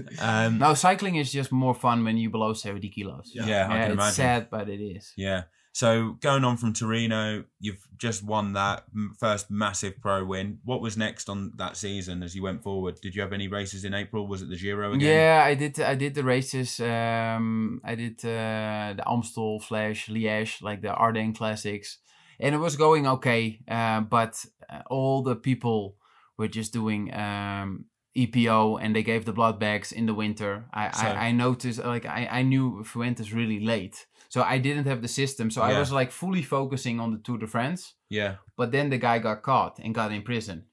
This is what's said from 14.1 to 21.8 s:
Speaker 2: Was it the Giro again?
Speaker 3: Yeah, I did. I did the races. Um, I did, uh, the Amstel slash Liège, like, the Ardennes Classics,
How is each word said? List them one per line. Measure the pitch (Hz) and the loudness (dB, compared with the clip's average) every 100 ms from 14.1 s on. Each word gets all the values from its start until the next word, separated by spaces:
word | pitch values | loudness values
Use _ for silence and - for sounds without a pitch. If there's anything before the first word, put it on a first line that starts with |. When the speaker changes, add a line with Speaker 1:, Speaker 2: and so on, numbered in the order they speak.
| 110 98 | -6 -6
Speaker 2:
Was | 95 | -6
it | 85 | -8
the | 87 | -6
Giro | 98 101 101 | -4 -2 0
again? | 135 147 160 | 2 6 8
Speaker 3:
Yeah, | 160 160 | 8 8
I | 143 143 | 6 4
did. | 147 156 | 0 0
I | 135 135 | 0 2
did | 143 | -2
the | 143 | 0
races. | 127 127 131 131 123 - | 2 2 0 -4 -4 -2
Um, | 117 117 113 113 113 113 113 110 110 120 | -2 0 0 0 0 -2 -2 -2 -2 -4
I | 107 117 | -6 -6
did, | 117 113 | -6 -6
uh, | 117 113 110 110 107 107 104 98 | -4 -4 -2 -4 -4 -4 -6 -4
the | - | 0
Amstel | 120 113 113 110 107 | 0 -2 -4 -4 -4
slash | - 110 107 107 - | -4 -2 -2 -4 -4
Liège, | 110 110 107 110 - | -2 0 0 -2 -6
like, | 104 101 | -8 -6
the | 101 | -4
Ardennes | - 113 110 110 107 | 2 2 2 -2 -2
Classics, | 110 107 104 104 | -4 -4 -6 -8